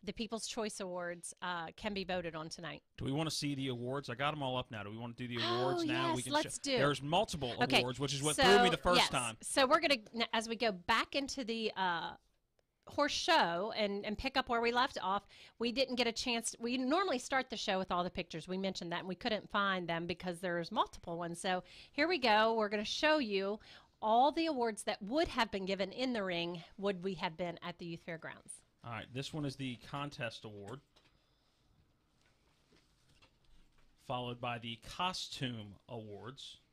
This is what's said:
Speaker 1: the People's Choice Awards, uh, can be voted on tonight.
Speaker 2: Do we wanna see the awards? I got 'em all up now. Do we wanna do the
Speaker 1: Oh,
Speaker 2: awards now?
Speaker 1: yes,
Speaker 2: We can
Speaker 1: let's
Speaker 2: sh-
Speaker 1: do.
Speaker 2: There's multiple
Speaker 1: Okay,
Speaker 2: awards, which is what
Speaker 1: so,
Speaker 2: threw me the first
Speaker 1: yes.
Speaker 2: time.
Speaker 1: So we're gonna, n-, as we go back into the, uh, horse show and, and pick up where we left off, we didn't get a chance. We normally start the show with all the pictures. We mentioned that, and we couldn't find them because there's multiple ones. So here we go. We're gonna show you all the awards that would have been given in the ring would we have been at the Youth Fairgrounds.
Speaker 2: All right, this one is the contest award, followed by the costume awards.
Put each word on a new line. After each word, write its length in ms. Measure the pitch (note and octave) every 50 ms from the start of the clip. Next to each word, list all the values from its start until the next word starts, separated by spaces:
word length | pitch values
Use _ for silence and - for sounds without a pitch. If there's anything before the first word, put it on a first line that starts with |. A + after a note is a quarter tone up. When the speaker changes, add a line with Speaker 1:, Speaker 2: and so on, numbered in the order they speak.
| -
Speaker 1:
the 100 | F#3 F#3+
People's 320 | - A3+ G#3 - A3 -
Choice 360 | - - - A3 G#3+ - -
Awards, 520 | G#3 F#3 F3+ F3+ F3 F3 F3 F3 - - - _
uh, 260 | - F3+ F3+ F3 E3 D#3+ - -
can 180 | - G#3+ G#3
be 80 | G3 F#3+
voted 320 | F3 F#3 F3+ F3 E3 D#3
on 120 | D#3+ D#3 E3
tonight. 360 | - - F3 D#3 D3 C#3+ _ _ _ -
Speaker 2:
Do 80 | A#2+
we 60 | B2
wanna 200 | C3+ D3 D#3+ D#3
see 240 | C#3+ - D3+ C#3+ C#3+
the 140 | C3+ C3+ C3+
awards? 380 | B2+ A#2+ A#2+ B2 C3 C#3+ C#3 -
I 60 | A#2+
got 220 | A#2 C#3 D3 D3+
'em 80 | D3+ C#3
all 120 | C3 B2+ B2+
up 120 | B2 _
now. 140 | A#2+ A2 G2+
Do 80 | G2+
we 60 | G#2+ A2+
wanna 160 | A#2+ A#2+ A#2
do 140 | - B2+ A#2+
the 100 | A#2+ A#2+
Speaker 1:
Oh, 200 | A2+ A2+ A#2+ A#2+
Speaker 2:
awards 240 | B2 - - F4 E4+
now? 220 | D#4 - B2+ - -
Speaker 1:
yes, 60 | D#4+ -
Speaker 2:
We 40 | B3
can 100 | B3+ C#4
Speaker 1:
let's 220 | D4+ D#4+ - - -
Speaker 2:
sh- 20 |
Speaker 1:
do. 180 | - C#4 C4+ B3
Speaker 2:
There's 240 | C3+ D3 C#3+ B2+
multiple 540 | C3+ C#3+ D#3+ F3+ A3 - - E3 C3+ B2 A2+ - A#3+
Speaker 1:
Okay, 160 | A#3+ C#4 A#3
Speaker 2:
awards, 200 | B2 B2 B2+ A#2+
which 140 | C#3 C#3 C#3
is 80 | C#3
what 140 | C3+ D3+ D3+
Speaker 1:
so, 80 | - -
Speaker 2:
threw 180 | - - -
me 80 | - -
the 80 | E3 D#3+
first 220 | - F3+ F3+ E3+
Speaker 1:
yes. 100 | - -
Speaker 2:
time. 280 | - C#3 B2 A#2 A2 -
Speaker 1:
So 240 | - - - - C4+
we're 140 | B3+ D4 E4+
gonna, 180 | D#4+ E4 C#4 B3 G#3+ - -
n-, 140 | A3+ A#3 -
as 160 | - A3+ A3 A3+
we 100 | A#3 G3+
go 140 | B3 A3+
back 440 | G#3 F3+ F3 - A3+ A3+ C#4 - -
into 280 | D4 C#4 C4 - - C4+
the, 280 | G#3 A3+ A3+ A3+ G#3+ -
uh, 360 | - F#3+ F#3 F3 E3 E3 E3+ - - _ _ _ _ _ _ _ _ _ _ _ _ _ -
horse 240 | - - C#4+ D4
show 640 | - - - - E4+ D#4 A#3 F3+ E3+ E3+ F#3+ A3 -
and, 300 | - G#3+ G3+ G3+ G3+ G3+
and 100 | G#3+ G#3+
pick 220 | - - C4 - C4+
up 100 | B3+ -
where 140 | B3 A#3
we 100 | A#3 A#3
left 240 | A#3+ B3 B3+ C#4+ - -
off, 240 | - F#3 F#3+ G3+ - - - - - - _ _
we 140 | A3+ A#3+
didn't 240 | A#3 B3 C4+ A#3+ B3+
get 100 | A#3+ B3
a 60 | A#3
chance. 440 | A3 - - B3+ A#3+ A#3 A3+ - - -
We 180 | A#3 A#3+ B3 C4
normally 400 | C4 B3+ C#4+ F4 G4+ F#4 D#4 B3+
start 320 | - - - C4 B3+ -
the 80 | - G#3
show 220 | - - G3 F#3+
with 120 | F#3+ -
all 120 | G3 F3 F3+
the 80 | F3+
pictures. 360 | F3 - F3 - - E3 D3+ E3+
We 120 | F#3 F#3
mentioned 320 | F#3+ F#3+ F#3 - F#3+ E3+
that, 80 | E3+ E3+
and 80 | D3+ F#3+
we 80 | F#3
couldn't 340 | F3+ - B3+ A3 G3+ - -
find 400 | - G#3+ G3+ G3 F#3+ F#3 F3+ E3
them 160 | E3+ E3 E3+
because 340 | E3+ F#3 E3+ - F#3 F3 E3
there's 320 | - F#3 E3+ F3 E3+ E3
multiple 460 | G#3 B3+ F4 - - - - - E3+ E3
ones. 240 | F3 E3+ E3+ F3
So 220 | - G3 F#3 F#3 - - - - - -
here 160 | _ - D4 E4
we 120 | F#4 E4
go. 340 | B3 A#3+ G#3+ G#3+ A3 A3+ A3+
We're 160 | A3+ G#3+ G3+
gonna 160 | G#3 G#3+ G#3+
show 320 | - - - - D4+ D#4 D#4
you 420 | C#4+ G#3+ G3+ F#3+ G3 G3 G#3 A3 - - - - - _ _ _ -
all 280 | A3 G#3+ A#3 B3+ D4
the 140 | D4 E4 E4
awards 380 | E4 D#4 B3+ A#3 A#3 G#3+ G#3 -
that 180 | - G#3 -
would 280 | G#3 F#3+ A#3 D4+ E4+ E4+
have 200 | - B3+ A#3 G#3+
been 160 | - G3+ F#3+
given 260 | F#3 G3 F#3 G3 F#3
in 220 | - - B3+ C4 B3
the 100 | A3+ G3
ring 400 | F#3 F3 E3+ E3+ E3+ F3+ E3+ D#3+ - - -
would 260 | F#3+ G3+ G3+ F3+ F3
we 120 | G3 G3
have 200 | D#3 F#3+ F#3 D#3+
been 220 | D#3+ F3+ F3 E3 E3 -
at 160 | F3 F3 _
the 80 | F3+ E3+
Youth 160 | E3 E3 -
Fairgrounds. 580 | - E3+ D#3+ - D3 - G3+ - - - - _ _ _ _ -
Speaker 2:
All 80 | A#2
right, 200 | A#2 A2 F#2+ -
this 220 | A2+ B2+ C#3 - -
one 120 | D#3+ D3
is 100 | C#3 C3
the 220 | - C3+ C3 A#2+ A2+
contest 680 | - - - C#3+ C#3+ C#3+ C#3+ - A#2+ A2+ - - -
award, 340 | A2+ G#2 G#2 G2+ G2 A#2 C#3 _ _ _ _ _ _ _ _ _ _ _ _ _ _ _ _ _ _ _ _ _ _ _ _ _ _ _ _ _ _ _ _ _ _ _ _ _ _ _ _ _ _ _ _ _ _ _ _ - _ _ _ _ _ - - - _ _ - - - _ _ _
followed 340 | - B2+ B2 B2 B2 A#2+ A#2+
by 200 | B2 B2 A#2+ A#2
the 160 | A2+ A#2 A#2 - - -
costume 840 | - - F3+ F#3 F#3 - - - - - C#3 B2+ A#2+ A2+ G#2 G2+ G2 - _ -
awards. 680 | - A#2 A2 G#2+ G#2 G2 F#2+ A2+ C3+ C3+ - - - - _ _